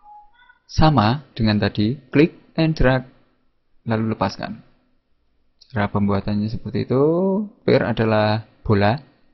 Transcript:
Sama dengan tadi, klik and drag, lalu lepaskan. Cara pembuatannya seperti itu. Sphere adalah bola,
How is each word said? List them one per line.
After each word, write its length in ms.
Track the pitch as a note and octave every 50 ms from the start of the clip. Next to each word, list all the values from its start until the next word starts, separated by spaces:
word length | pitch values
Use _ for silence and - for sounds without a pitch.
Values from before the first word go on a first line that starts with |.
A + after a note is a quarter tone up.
| - - - - - _ _ _ _ _ _ _ _ -
Sama 560 | - - D#3+ D#3 D3 A#2+ G#2 A2 C3 D3+ - - _
dengan 240 | - A2+ G#2+ G#2
tadi, 400 | G#2 G#2+ G2+ - - G#2 A2 C#3 - - _ -
klik 400 | C3+ D#3+ F3 - - - _ _
and 240 | - D#3+ D#3+ D#3+
drag, 240 | - - C3 C3 C3 C3 - - _ _ _ _ _ _ _ _ _ _ _ _ _ _ A#2
lalu 240 | A2 A2 A2 A2 A2
lepaskan. 480 | - F#2+ - - - - - G#2+ - - _ _ _ _ _ _ _ _ _ _ _ _ _ _ _ _ _ _ _ - _ -
Cara 160 | G#2+ G2+ G2
pembuatannya 560 | - G#2 G2+ G2+ G2+ G2 - G#2+ G#2 G#2 G#2 A2 A#2
seperti 320 | - - G#2 - C3+ -
itu. 160 | - B2 C3 C#3+ D#3 E3 F3 F#3+ G3 F#3+ G#3 G#3 G3+ - _ _
Sphere 240 | - A2 C3+ A#2 -
adalah 560 | A2+ A#2 A2 A2 A2 G#2+ G#2+ G#2+ G#2+ A2 - - _ _
bola, 400 | - - G#2+ G2 G2+ G#2 A#2 D3+ - _ _ _ _ _